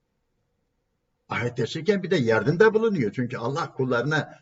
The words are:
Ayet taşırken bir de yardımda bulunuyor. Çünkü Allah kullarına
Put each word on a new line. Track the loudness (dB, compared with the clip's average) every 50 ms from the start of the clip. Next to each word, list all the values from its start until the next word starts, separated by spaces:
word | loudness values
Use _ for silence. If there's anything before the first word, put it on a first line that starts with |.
| _ _ _ _ _ _ _ _ _ _ _ _ _ _ _ _ _ _ _ _ _ _ _ _ _ -8
Ayet | -6 -4 -4 -4 -4
taşırken | -4 -4 -4 -6 -4 0 0 0 0 2
bir | 0
de | 2
yardımda | 2 2 2 2 2 2 2 4 4 4 4 4
bulunuyor. | 2 2 0 0 0 -2 -2 -2
Çünkü | -4 -6 -6 -6
Allah | -6 -6 -4 -4 -4 -6 -6 -6
kullarına | -4 -2 0 0 0 0 0 -2 -2 -4 -6 -10 -20